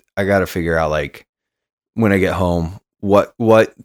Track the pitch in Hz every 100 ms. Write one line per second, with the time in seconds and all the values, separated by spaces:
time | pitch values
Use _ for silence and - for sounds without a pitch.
0 | _ - 98 98 90 92 82 82 78 76
1 | 73 - - _ _ _ _ _ _ -
2 | 113 98 90 87 90 87 85 98 _ _
3 | 101 101 - - 113 110 107 -